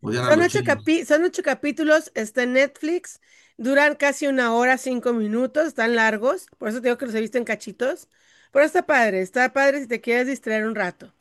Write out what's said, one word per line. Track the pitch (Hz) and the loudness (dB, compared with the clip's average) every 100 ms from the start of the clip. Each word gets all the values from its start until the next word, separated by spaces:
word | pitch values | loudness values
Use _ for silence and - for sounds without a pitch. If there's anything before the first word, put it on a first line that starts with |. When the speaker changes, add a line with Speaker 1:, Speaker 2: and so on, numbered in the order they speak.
Speaker 1:
Odian | - - - | -4 -2 2
a | |
Speaker 2:
son | 311 | 4
Speaker 1:
los | |
Speaker 2:
ocho | 349 | 4
Speaker 1:
chinos. | 415 | 0
Speaker 2:
capi-, | 359 285 - 320 294 | 0 -2 0 -2 2
son | 302 | 2
ocho | 359 370 | 2 -2
capítulos, | 349 269 294 294 311 311 311 | -4 -2 -4 -2 2 2 2
está | - 220 - | -8 -6 -4
en | 247 | 0
Netflix, | 254 269 277 311 349 - - _ _ _ - | 2 0 -2 -6 -6 -6 -20 _ _ _ -8
duran | 233 277 294 294 | 0 4 2 2
casi | 285 277 285 | -2 0 -2
una | 269 240 | 0 0
hora, | 226 247 254 | 2 2 0
cinco | 262 247 233 | -2 -4 -2
minutos, | 240 214 220 254 302 320 | -2 -2 -2 -2 -2 -2
están | 262 226 233 | 0 0 2
largos, | 220 214 240 359 - _ | 2 0 -2 -2 -8 _
por | 220 | -8
eso | 233 | -4
te | 240 | -2
digo | 240 | -2
que | 262 | -4
los | |
he | 220 | -4
visto | 220 247 | -4 -4
en | |
cachitos, | 233 214 - 190 247 339 - _ _ _ _ | -4 -6 -8 -6 -4 -6 -12 _ _ _ _
pero | 277 | 2
está | 302 359 349 | 2 2 2
padre, | 285 220 190 | 2 4 0
está | 185 254 254 | -2 0 0
padre | 277 277 277 | 2 2 2
si | 254 | -4
te | 226 | -6
quieres | 240 240 254 | -2 0 0
distraer | 269 - 220 214 | -4 -4 -2 -2
un | |
rato. | 214 185 - - _ | -4 -4 -6 -20 _